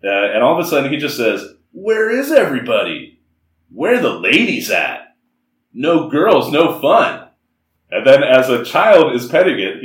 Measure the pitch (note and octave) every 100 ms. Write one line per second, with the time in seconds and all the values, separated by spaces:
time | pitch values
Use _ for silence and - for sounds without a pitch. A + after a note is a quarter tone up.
0 | - G2 G#2 G#2+ B2 F3 E3 D3+ C#3 D3
1 | D3 - A2+ G2 - _ _ E3 G3+ A3
2 | A3 B3 C#4 D4+ F3 C3 A#2+ G#2+ G2 -
3 | - _ _ _ _ _ _ F#2 E3+ B3
4 | D3 F2 F2+ D3 A#3+ - - F2+ C#2+ B1
5 | - _ _ _ _ _ _ A2 D3 E3
6 | D3+ C#3+ G3 D#3+ - D3+ E3 - C#3 G#3+
7 | - - - _ _ _ _ _ _ F2+
8 | A#2 C#3 C#3+ B2+ B2 A#2+ A#2 - G#3+ G3
9 | D3 B2 B2 D#3+ F#3 A#2 G2 A#2